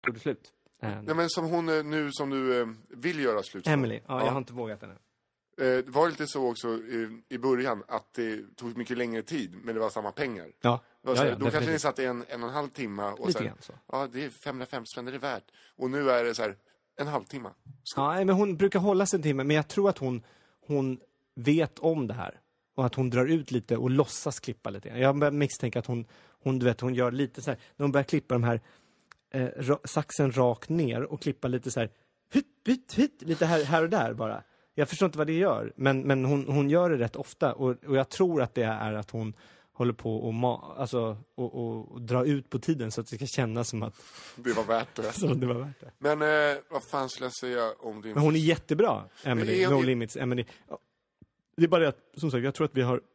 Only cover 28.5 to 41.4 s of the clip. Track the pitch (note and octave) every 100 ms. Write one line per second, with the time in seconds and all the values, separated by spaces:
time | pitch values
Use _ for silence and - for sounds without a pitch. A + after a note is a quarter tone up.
28.5 | A#2 - - _ _ _ - _ C3+ B2+
29.5 | - C3+ C#3+ - - D3 - C#3 B2 B2
30.5 | A#2 - E3 C#3+ A#2 B2+ D3+ - C3+ B2+
31.5 | B2+ B2 B2 A2 _ _ _ _ C#4 -
32.5 | _ - B3+ - - C#4+ _ D#3+ D#3+ E3
33.5 | E3 C#3 E3 E3 G#3 A2+ A2+ A2 A2 -
34.5 | _ _ - C#3+ D#3+ F#3+ D3+ D3+ D#3+ F#3+
35.5 | A2 A2+ - C3+ C3+ C3+ C3+ C3 C#3+ C3
36.5 | C#3+ C#3 D#3+ F3 D3 A#2 - B2 - D3+
37.5 | - C3 B2 D3 C3+ C3+ - F#3 E3 A#2+
38.5 | - A2 G#2+ G#2+ G#2+ G#2 A2+ A2 A2 -
39.5 | - _ - A#2+ A2+ A2+ A2 A#2 A2+ B2
40.5 | A#2 - - B2+ B2+ A2+ G#2+ - -